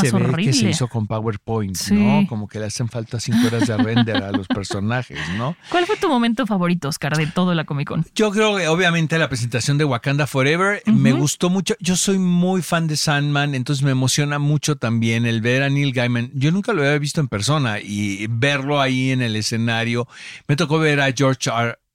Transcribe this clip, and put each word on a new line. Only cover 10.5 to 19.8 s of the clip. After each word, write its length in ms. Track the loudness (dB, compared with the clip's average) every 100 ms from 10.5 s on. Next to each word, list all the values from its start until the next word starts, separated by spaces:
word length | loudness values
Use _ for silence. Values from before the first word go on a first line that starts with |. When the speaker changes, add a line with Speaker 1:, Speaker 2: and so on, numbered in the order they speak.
| 2 0 0 2
Speaker 2:
Ujú. 120 | 4
Speaker 1:
me 140 | 6
gustó 360 | 4 0 0 0
mucho. 260 | 0 -2 -2
Yo 160 | -2 0
soy 240 | 0 2
muy 420 | 2 2 2 0
fan 260 | 0 -2 0
de 100 | -2
Sandman, 580 | 0 0 0 0 0 -2
entonces 280 | -2 0
me 80 | 2
emociona 480 | 2 0 0 0 0
mucho 360 | 2 2 0 -2
también 480 | 0 0 2 2 0
el 160 | 0
ver 220 | 0 0
a 60 | 2
Neil 240 | 0 0
Gaiman. 380 | 0 0 0 -2
Yo 180 | 0 0
nunca 220 | 0 0
lo 80 | 0
había 160 | 2 0
visto 240 | 0 -2
en 60 | -2
persona 520 | 0 0 0 0 -4
y 480 | -4 -4 -2 -2 -4
verlo 520 | 0 0 0 0 0
ahí 300 | 2 2 2
en 100 | 0
el 140 | 0 -2
escenario. 720 | -2 -2 0 0